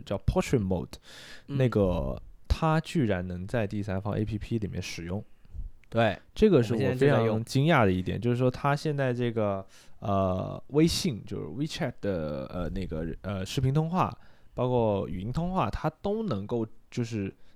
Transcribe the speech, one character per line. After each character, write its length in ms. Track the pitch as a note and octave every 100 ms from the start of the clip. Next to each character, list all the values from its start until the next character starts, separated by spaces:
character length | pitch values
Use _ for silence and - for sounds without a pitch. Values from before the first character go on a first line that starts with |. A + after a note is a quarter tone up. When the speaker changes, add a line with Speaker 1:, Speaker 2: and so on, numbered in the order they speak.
| -
Speaker 1:
叫 100 | G2
Portrait 480 | - - - C3
Mode， 300 | F#2+ F#2 B1+ - - - - - -
Speaker 2:
嗯。 100 | C#3
Speaker 1:
那 100 | B2+
个 540 | A2 G2 E2+ C2+ B1 - - -
它 300 | - D#3+ D#3+
居 260 | - F3 A#2
然 220 | F#2 F#2
能 180 | F2+ F#2
在 220 | A#2+ G2+
第 160 | G#2
三 180 | G2 F#2+
方 140 | G2+ G2+
A 100 | G#2+
P 120 | G#2+
P 200 | - A#2
里 100 | F#2+
面 140 | E2+
使 220 | - -
用。 200 | E2+ G2 - - - - - - -
Speaker 2:
对， 300 | A2+ A2+ F2+ - -
Speaker 1:
这 140 | G#3+
个 120 | D#3
是 120 | A2+
我 60 | A2+
非 60 | G#2
常 40 |
Speaker 2:
我 0 |
们 100 | B2+
现 80 | C#3
在 80 | B2+
就 60 |
在 40 | A2+
用。 180 | A2 A2+
Speaker 1:
惊 200 | C3+ D3
讶 200 | D3+ G#2
的 60 |
一 100 | F#2
点， 180 | F#2 F#2
就 100 | A#2
是 60 | A#2+
说 160 | B2+
它 240 | - C#3+ C#3+
现 200 | D#3+ C#3+
在 180 | C3
这 180 | A#2+ A#2+
个， 340 | A2+ G#2 G2 F#2+ - - -
呃， 640 | G2+ G2 F#2+ F#2 G2 F#2 -
微 180 | C#3 E3
信， 380 | - F3+ G#2 -
就 140 | G2+
是 60 | D3
WeChat 480 | C3 D#3 - C#3+ -
的， 440 | G2+ F2+ D2+ C#2+ C2
呃， 220 | F2+ E2
那 160 | F#2 F#2
个， 300 | D#2 E2 -
呃， 240 | F#2+ G2 F#2+
视 160 | -
频 120 | C3
通 160 | C#3+ D#3+
话， 260 | F3+ A#2+ - - - -
包 140 | - B2
括 400 | B2 A2+ G2 C#2+
语 140 | F#2
音 100 | G#2
通 220 | C3 F3
话， 160 | F#3 A2+
它 200 | - D#3
都 340 | - G3+ G#3+
能 220 | A3 G2+ G2+
够 220 | A#2+ A2 - -
就 120 | -
是 300 | A#2 A2+ G2 - -